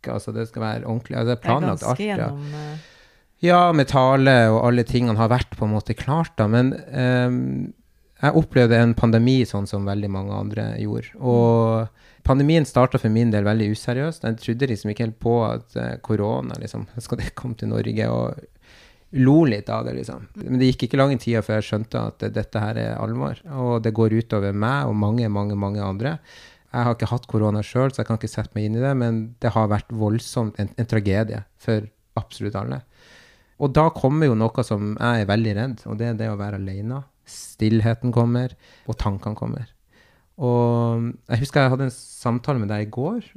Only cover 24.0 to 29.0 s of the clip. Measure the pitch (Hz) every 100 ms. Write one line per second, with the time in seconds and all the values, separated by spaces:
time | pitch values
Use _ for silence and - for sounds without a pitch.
24 | 110 110 117 107 98 101 110 139 131 107
25 | 104 117 113 101 104 101 98 104 98 98
26 | 131 160 _ - - _ _ 120 120 117
27 | - 117 - 113 107 104 104 123 135 -
28 | 113 110 110 - 104 110 107 113 135 135